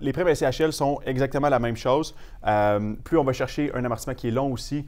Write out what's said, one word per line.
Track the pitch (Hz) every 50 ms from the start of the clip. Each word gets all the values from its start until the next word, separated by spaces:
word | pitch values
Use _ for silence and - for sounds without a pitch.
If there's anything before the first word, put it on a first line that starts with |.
les | 139 135
primes | 135 160 185 175
S | 147 -
C | 156
H | 135 123 - 156
L | 156
sont | 147 - 147 139 143 131 -
exactement | - 131 127 139 131 139 143 139 147
la | 135 120
même | 120 117 117
chose. | 113 - 127 127 147 160 - - - - - - - -
Euh, | 107 107 104 104 104 104 104 104 107 107 - -
plus | - 165 160
on | 143
va | 135
chercher | 127 - 135 127 - - 147 147 -
un | 127 123
amortissement | 123 117 113 - - -
qui | - - 120
est |
long | 113 127 139 139
aussi, | 123 117 - - 143 147 143